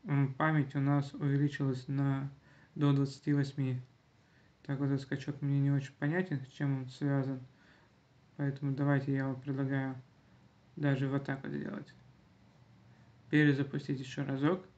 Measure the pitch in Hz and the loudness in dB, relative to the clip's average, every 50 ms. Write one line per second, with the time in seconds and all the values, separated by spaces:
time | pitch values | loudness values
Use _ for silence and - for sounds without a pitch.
0 | - 214 147 139 139 135 135 - 156 156 160 156 139 135 - 143 139 139 143 143 | -2 0 2 2 2 2 0 0 0 2 4 2 2 2 0 -2 2 2 2 2
1 | 139 139 - 277 156 143 139 139 143 143 143 - 147 135 131 127 127 - 139 139 | 0 -2 -6 -4 -2 0 2 2 2 0 0 0 0 0 0 -2 -4 -4 -2 0
2 | 139 139 135 135 135 139 - - _ - - - - _ _ - 143 143 143 139 | 2 2 0 0 -4 -8 -10 -14 _ -20 -20 -20 -20 _ _ 0 2 4 4 4
3 | 139 135 139 - - 151 147 143 143 139 - - 135 131 127 127 - - _ _ | 2 0 -2 -6 -2 0 2 2 2 0 -2 -4 -2 -2 -2 -4 -8 -12 _ _
4 | _ _ _ _ _ _ _ _ _ _ _ _ _ - 139 139 143 139 139 131 | _ _ _ _ _ _ _ _ _ _ _ _ _ -6 -4 -2 0 0 0 0
5 | 139 - 143 139 - - 147 - 143 139 139 143 139 139 143 143 139 - - _ | -2 -4 -6 -6 -6 -8 -6 -4 -2 0 2 2 4 4 2 2 0 -4 -8 _
6 | 143 147 160 180 185 185 147 131 131 - - - 147 139 139 131 131 127 - - | -2 0 0 0 -2 -2 -4 -6 -6 -8 -8 -4 -2 -2 -2 -2 -4 -8 -8 -4
7 | 147 143 139 139 131 135 135 127 127 - - _ - - - - - _ _ _ | -2 0 2 2 0 0 -4 -8 -10 -16 -20 _ -20 -20 -20 -20 -20 _ _ _
8 | _ _ _ _ _ _ _ - 143 139 139 139 143 139 135 139 143 143 143 139 | _ _ _ _ _ _ _ -4 -2 -2 -2 -2 -2 -4 0 2 4 4 4 4
9 | 135 143 135 135 135 135 131 127 131 143 135 135 139 135 139 139 135 135 131 127 | 2 2 0 0 0 -2 -4 -6 -4 -4 -2 -2 -2 0 0 -2 -2 -4 -6 -10
10 | - _ _ _ _ - - - - - _ _ _ - - - 147 143 139 123 | -14 _ _ _ _ -20 -20 -20 -20 -20 _ _ _ -18 -8 -2 0 2 2 2
11 | 139 135 131 143 139 - 139 139 - - 143 143 147 - - - - - - - | 0 0 0 -2 -2 -2 -6 -6 -6 -6 -6 -6 -6 -6 -8 -10 -12 -14 -18 -20
12 | - - - - - - - _ - - _ - - - - - - - - - | -20 -20 -20 -20 -20 -20 -20 _ -20 -20 _ -20 -20 -20 -20 -20 -20 -20 -20 -20
13 | - - - - - - - 151 151 147 139 135 143 139 - - - - 143 127 | -20 -20 -20 -20 -8 2 4 6 6 6 6 4 2 -2 -4 -6 -4 -4 -4 -4
14 | 127 - - - 143 135 135 135 143 151 180 190 - - - | -4 -8 -6 -6 -4 -4 -2 2 2 2 2 2 -2 -14 -20